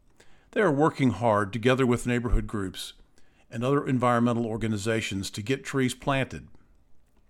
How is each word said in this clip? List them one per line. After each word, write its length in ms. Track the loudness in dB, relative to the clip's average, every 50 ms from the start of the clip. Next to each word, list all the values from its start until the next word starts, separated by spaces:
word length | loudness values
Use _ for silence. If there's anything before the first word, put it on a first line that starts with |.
| _ _ _ _ -20 -20 -20 -20 _ _
They 100 | -2 0
are 100 | 2 2
working 380 | 2 4 2 2 2 2 2 2
hard 420 | 2 2 2 2 4 4 2 0
together 340 | -4 0 2 2 4 4 4
with 220 | 2 2 0 0 -2
neighborhood 400 | -2 -2 0 2 2 0 0 0
groups 460 | -4 -4 -6 -6 -6 -10 -12 -14 -14 -18 -20 _ _ -20 -20 -20 _ _ _ _
and 100 | -8 -4
other 240 | 0 0 0 0 0
environmental 600 | 0 0 2 2 2 4 4 4 2 2 0 -2
organizations 840 | -4 -4 -4 -2 -2 -2 -2 -2 0 -2 0 -2 -4 -6 -6 -6 -6
to 100 | -8 -10
get 240 | -4 -4 -4 -4 -4
trees 280 | -6 -2 -2 0 -2 -2
planted. 540 | -4 -4 -2 -2 -2 -2 -4 -6 -12 -14 -16 -20 -20 -20 _ _ _ _ _ -20 -20 -20 _ _ _ _ _